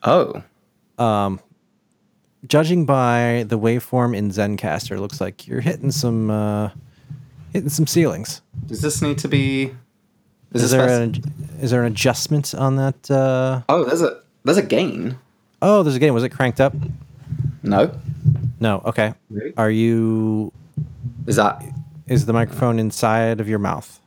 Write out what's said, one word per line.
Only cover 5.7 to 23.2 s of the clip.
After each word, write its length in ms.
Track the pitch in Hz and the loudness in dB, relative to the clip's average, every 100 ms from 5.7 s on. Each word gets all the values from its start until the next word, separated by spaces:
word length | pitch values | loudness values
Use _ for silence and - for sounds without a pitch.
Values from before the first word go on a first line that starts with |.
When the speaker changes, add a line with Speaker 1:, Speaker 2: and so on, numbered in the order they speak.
| 165 135 | -2 -4
Speaker 2:
some, 400 | 127 123 113 110 | -2 -2 0 0
uh, 400 | 107 107 104 107 - - _ _ - - - - | 0 0 -2 -4 -8 -20 _ _ -20 -20 -20 -8
hitting 160 | - 143 | -6 -4
some 180 | 143 156 | -2 0
ceilings. 540 | - 160 82 107 - _ - - | 2 2 0 -8 -12 _ -12 -10
Speaker 1:
Does 140 | 113 | -4
this 220 | 151 147 | -4 -2
need 160 | 147 143 | -2 -2
to 100 | 147 | 0
be, 360 | 143 135 135 131 127 _ _ _ _ _ _ _ | 0 2 0 -2 -6 _ _ _ _ _ _ _
is 100 | 123 | 0
Speaker 2:
Is 0 | |
Speaker 1:
this 80 | 117 | 2
Speaker 2:
there 160 | 131 127 | 4 4
Speaker 1:
best? 320 | 123 117 107 - | 2 0 -2 -6
Speaker 2:
an, 240 | - - - | -10 -14 -6
is 100 | 131 | 0
there 140 | 123 | 2
an 80 | 120 | 2
adjustment 640 | 107 135 123 - 151 143 | 2 0 0 0 -2 -2
on 220 | - 135 135 | -2 0 2
that? 340 | 135 131 - | 0 -4 0
Uh 500 | 135 135 127 131 131 117 | 2 2 2 0 -2 0
Speaker 1:
Oh, 160 | 156 | 0
there's 160 | 131 165 | 2 2
a, 220 | 156 - _ _ | 0 -2 _ _
there's 120 | - 180 | 2 2
a 60 | |
gain. 560 | - 110 175 - 90 127 _ _ _ _ | 4 2 0 -2 -6 -8 _ _ _ _
Speaker 2:
Oh, 220 | 180 208 | 4 4
there's 140 | 165 127 | 4 4
a 20 | |
gain. 160 | 151 | 4
Was 100 | 120 | 4
it 60 | 123 | 0
cranked 300 | - 131 113 | 0 0 4
up? 100 | 135 147 - - - - - - - - | 2 2 -8 -8 -14 -20 -12 -6 -6 -4
Speaker 1:
No. 300 | - 101 147 - - - - - 120 - | 0 2 2 0 -10 -2 2 2 0 -2
Speaker 2:
No. 220 | 113 101 - | 0 0 -2
Okay. 260 | 113 107 110 _ | 0 0 -2 _
Speaker 1:
Really? 240 | 104 123 - | -10 -8 -2
Speaker 2:
Are 120 | 110 | 0
you? 800 | 110 113 113 113 110 110 107 107 - - - - - - - - | 2 2 2 2 0 0 -2 -4 -10 -14 -10 -10 -10 -12 -10 -2
Speaker 1:
Is 100 | 104 | 2
that? 260 | 104 - - - - - - | 2 0 -10 -12 -14 -18 -2
Speaker 2:
Is 180 | 123 | 0
the 80 | 104 | 2
microphone 460 | 113 117 - 123 117 | 0 0 0 0 0
inside 600 | 110 - 113 110 | -2 0 0 2